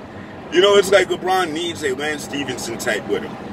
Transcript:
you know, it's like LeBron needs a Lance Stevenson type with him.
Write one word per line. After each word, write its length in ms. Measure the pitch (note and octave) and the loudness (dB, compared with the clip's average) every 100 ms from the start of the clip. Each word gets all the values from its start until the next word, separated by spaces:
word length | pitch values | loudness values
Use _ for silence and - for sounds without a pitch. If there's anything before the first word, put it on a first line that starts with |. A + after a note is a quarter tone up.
| - - - - - | -12 -16 -14 -16 0
you 80 | D#3+ | 4
know, 160 | G3+ G3+ | 6 6
it's 140 | F#3+ | 6
like 180 | G3 F#3 | 4 4
LeBron 440 | F3 F3 F#3 F3 | -2 0 2 2
needs 300 | D3+ E3+ E3 | -2 -4 -4
a 120 | D3+ | -2
Lance 300 | B2+ D3 D3 | -2 -2 -4
Stevenson 520 | - C#3 C3 A#2+ A#2 A2 | -6 -6 -4 -6 -6 -6
type 280 | B2 G#2 G#2 | -2 -2 0
with 140 | F#2+ | -4
him. 140 | - - - | -4 -10 -12